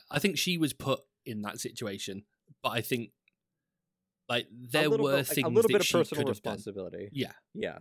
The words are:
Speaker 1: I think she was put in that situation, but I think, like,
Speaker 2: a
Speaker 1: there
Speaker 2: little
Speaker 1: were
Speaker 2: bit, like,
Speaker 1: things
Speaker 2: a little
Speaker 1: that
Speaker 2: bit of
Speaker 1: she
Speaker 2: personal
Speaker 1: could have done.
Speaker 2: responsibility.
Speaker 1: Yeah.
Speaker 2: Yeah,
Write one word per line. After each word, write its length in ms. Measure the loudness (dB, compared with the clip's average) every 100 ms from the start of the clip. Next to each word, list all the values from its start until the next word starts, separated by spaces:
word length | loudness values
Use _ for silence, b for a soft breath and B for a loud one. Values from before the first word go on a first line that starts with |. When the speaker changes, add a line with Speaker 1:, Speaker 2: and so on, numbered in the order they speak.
| -6
Speaker 1:
I 80 | 0
think 200 | 0 0
she 200 | 0 2
was 140 | 0
put 280 | 0 0 0 -2 _
in 180 | -10 -6
that 180 | -6 -8
situation, 640 | -8 -8 -8 -6 -8 -10 -14 _ _ _
but 80 | -2
I 100 | -2
think, 320 | 0 -2 -4 _ _ _ _ _ _ _ _ _ _ _ -4
like, 200 | -2 -2 -8 -2
Speaker 2:
a 80 | 2
Speaker 1:
there 80 | 4
Speaker 2:
little 160 | 4 4
Speaker 1:
were 0 |
Speaker 2:
bit, 220 | 2 2
like, 100 | 0
Speaker 1:
things 40 |
Speaker 2:
a 60 | 4
little 200 | 6 6
Speaker 1:
that 120 | 6
Speaker 2:
bit 0 |
of 80 | 4
Speaker 1:
she 160 | 4
Speaker 2:
personal 200 | 2 0
Speaker 1:
could 40 | -2
have 140 | -2
done. 220 | -4 -6
Speaker 2:
responsibility. 460 | -8 -8 -8 -10 -10
Speaker 1:
Yeah. 220 | -6 -6 -8 _
Speaker 2:
Yeah, 240 | -8 -8 -8